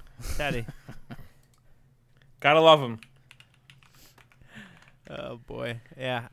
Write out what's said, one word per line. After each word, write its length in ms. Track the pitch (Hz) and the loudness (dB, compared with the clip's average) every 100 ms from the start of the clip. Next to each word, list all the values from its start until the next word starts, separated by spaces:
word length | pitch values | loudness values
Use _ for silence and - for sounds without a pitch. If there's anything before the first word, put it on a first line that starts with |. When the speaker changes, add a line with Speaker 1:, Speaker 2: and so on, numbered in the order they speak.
| - - - - | -18 -12 -6 -4
Speaker 1:
Teddy. 280 | 143 123 117 - - - - - - - _ | -4 -4 -8 -14 -18 -18 -16 -18 -18 -20 _
Speaker 2:
<laughs> 880 | _ - - _ _ _ _ - - | _ -20 -20 _ _ _ _ -20 -2
Speaker 3:
Gotta 200 | 143 160 | 4 6
love 180 | 160 156 | 8 8
him. 180 | 127 110 - - - - - _ - - - - - - - - - 220 196 - - - - | 4 -8 -14 -20 -20 -20 -20 _ -20 -20 -20 -20 -20 -20 -20 -20 -20 -20 -20 -20 -20 -20 -18
Speaker 1:
Oh, 280 | 139 135 120 | -14 -14 -16
boy. 420 | 123 120 123 117 - - | -14 -12 -10 -12 -16 -12
Yeah, 300 | 127 123 123 | -8 -8 -8